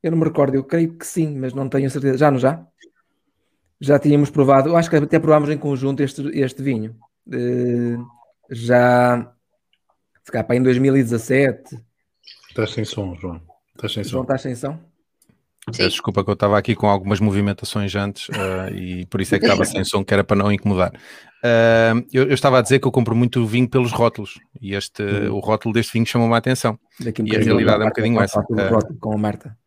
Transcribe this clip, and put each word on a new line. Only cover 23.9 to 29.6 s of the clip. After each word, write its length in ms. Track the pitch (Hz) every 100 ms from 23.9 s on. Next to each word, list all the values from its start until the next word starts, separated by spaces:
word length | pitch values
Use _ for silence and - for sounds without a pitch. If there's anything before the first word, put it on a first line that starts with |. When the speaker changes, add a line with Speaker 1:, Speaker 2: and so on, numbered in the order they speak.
Speaker 4:
rótulos, 480 | 110 117 - 101 - _ -
e 140 | 101
este, 300 | 98 - -
Speaker 1:
Hum. 320 | 101 101 110 104
Speaker 4:
o 40 |
rótulo 340 | 101 110 113
deste 200 | 110 113
vinho 120 | 117 117
chamou-me 280 | 120 117
a 40 | 117
atenção. 400 | 127 131 117 110 _ _
Speaker 1:
Daqui 220 | 120 113
a 20 |
um 40 | 107
Speaker 4:
E 20 |
a 40 |
Speaker 1:
bocadinho 120 | 107 110 110
Speaker 4:
realidade 200 | 107 107
é 20 |
um 20 |
Speaker 1:
vamos 100 | 107
Speaker 4:
bocadinho 240 | 117 110 113
Speaker 1:
falar 100 | 101
Speaker 4:
essa. 160 | 104
Speaker 1:
sobre 200 | - 110
o 40 | 98
Speaker 4:
Eh, 40 |
Speaker 1:
rótulo 300 | 110 104 135
com 140 | 110
a 40 | 107
Marta. 400 | 104 104 - 107